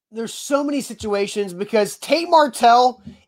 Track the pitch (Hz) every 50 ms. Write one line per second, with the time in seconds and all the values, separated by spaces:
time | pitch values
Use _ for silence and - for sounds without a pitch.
0 | _ _ 214 226 226 214 - - - - 285 285 294 294 285 269 - - 220 -
1 | 226 208 202 202 202 202 - 208 202 190 175 180 202 - 226 214 202 202 - -
2 | - - 277 330 339 349 339 311 294 247 226 - 240 233 233 247 247 254 240 -
3 | - - - _ _